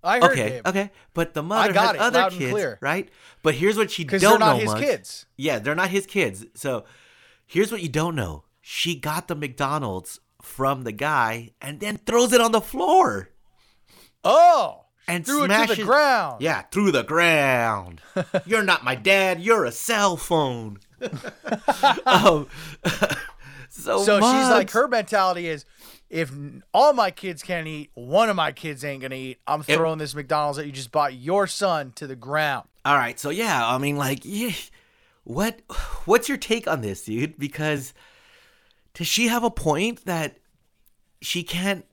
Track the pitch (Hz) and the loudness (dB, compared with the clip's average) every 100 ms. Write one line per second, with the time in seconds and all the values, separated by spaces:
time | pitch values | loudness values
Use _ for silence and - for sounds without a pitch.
0 | 175 208 180 170 107 127 127 190 202 _ | 0 2 2 2 -2 -4 -4 -2 -4 _
1 | _ - 165 - 151 214 220 190 226 180 | _ -6 -4 -4 -4 0 2 4 2 2
2 | 226 247 190 180 131 208 165 107 135 170 | 2 2 0 -2 -4 -2 -4 -4 -4 -4
3 | - _ - _ 160 135 185 214 214 - | -4 _ -20 _ -2 2 2 2 -2 -2
4 | 156 196 190 214 220 233 220 214 285 208 | -4 2 6 6 6 4 0 0 0 -2
5 | - - - - 139 127 110 156 185 190 | -6 -18 -20 -8 -4 -2 -2 -2 0 -2
6 | 190 202 147 95 113 - 143 123 - _ | -4 -2 -2 -4 -16 -12 -6 -6 -8 _
7 | _ _ _ _ _ 165 214 226 165 139 | _ _ _ _ _ -2 0 -2 -4 -2
8 | 165 160 95 76 _ _ - - 170 156 | -2 -2 -6 -8 _ _ -14 -6 -4 -4
9 | 151 156 - 156 147 120 139 151 127 92 | -4 -6 -6 -8 -8 -4 -4 -2 -4 -6
10 | - - _ _ - - 135 139 123 104 | -10 -18 _ _ -20 -4 -2 -2 -6 -6
11 | 143 147 113 113 117 _ 131 147 208 208 | -2 0 0 -2 -10 _ -16 -10 -8 -8
12 | - 233 240 247 233 220 208 262 359 359 | 0 2 6 6 4 2 -2 -4 4 6
13 | 285 202 190 _ _ _ _ _ _ _ | 4 0 -10 _ _ _ _ _ _ _
14 | - _ 185 269 349 320 185 - _ _ | -20 _ 4 8 8 8 4 -4 _ _
15 | - 175 165 285 277 214 226 214 208 269 | -6 -6 -2 0 2 4 2 0 2 4
16 | 294 240 165 117 143 131 - - 208 143 | 4 2 0 -4 -2 -2 -4 0 2 2
17 | 113 160 170 160 139 127 117 104 90 80 | 2 2 4 4 4 2 2 -2 -6 -18
18 | - - 170 190 - 220 202 170 123 127 | -10 -6 -4 -4 -2 -2 2 0 0 -2
19 | 107 196 190 180 185 226 135 - - 226 | 2 4 4 -2 2 2 2 -4 -2 2
20 | 202 170 - 165 139 120 110 101 _ _ | 2 0 0 0 0 -4 -10 -14 _ _
21 | 247 143 - - - 214 - - 285 233 | -10 -10 -12 -14 -8 -6 -2 2 2 2
22 | - 240 208 156 139 - - - 185 - | 4 6 6 4 -2 -14 -18 -8 -6 -2
23 | 202 - - - - - - - - 190 | -4 -4 -12 -18 -20 -20 -20 -16 -4 0
24 | 202 208 220 262 262 233 196 226 277 240 | 2 4 4 4 4 4 2 0 0 0
25 | 196 214 185 175 170 151 - _ - - | 0 0 0 -2 -4 -8 -10 _ -20 -20
26 | _ 165 156 139 143 127 - 180 285 262 | _ -6 -6 -8 -14 -16 -2 4 6 6
27 | 202 - 190 165 - 180 156 151 147 - | 0 -2 -10 -10 -8 -6 -6 -10 -14 -16
28 | 120 165 226 190 156 131 165 139 143 139 | -2 2 2 2 -2 -4 -12 -8 -8 -8
29 | 131 131 131 127 - 151 151 151 165 160 | -10 -10 -12 -12 -6 -6 0 0 0 -2
30 | 151 135 135 151 147 139 147 135 123 151 | -8 -10 -2 0 0 -4 -10 -12 -6 -2
31 | 147 127 131 190 196 - 202 165 135 - | -2 -4 -2 0 0 -2 -2 -2 -4 -12
32 | 143 131 120 147 151 131 - _ 139 143 | -14 -14 -4 -2 0 -2 -8 _ 2 2
33 | 120 - 143 170 226 151 117 127 139 143 | 2 -4 -8 -4 -2 0 0 0 -2 -2
34 | 135 139 - 208 240 185 - _ _ _ | -2 -4 -6 -6 -6 -6 -10 _ _ _
35 | _ _ - 120 214 226 _ - - - | _ _ -10 -4 -4 -4 _ -8 -6 -8
36 | - 226 226 277 - 226 - 151 107 95 | 2 2 4 -6 -2 -4 -2 -4 -4 -8
37 | - 110 151 156 139 143 151 147 120 - | -6 -4 -4 -6 -10 -6 -4 -4 -6 -18
38 | _ _ _ _ _ _ _ _ _ - | _ _ _ _ _ _ _ _ _ -10
39 | 165 - 233 240 233 - 165 151 214 233 | -2 0 2 2 -2 -2 0 0 0 -4
40 | - 170 147 - _ _ _ _ _ _ | -6 -4 -4 -10 _ _ _ _ _ _
41 | _ _ - 175 170 170 190 190 - | _ _ -8 -6 -6 -4 -2 -4 -6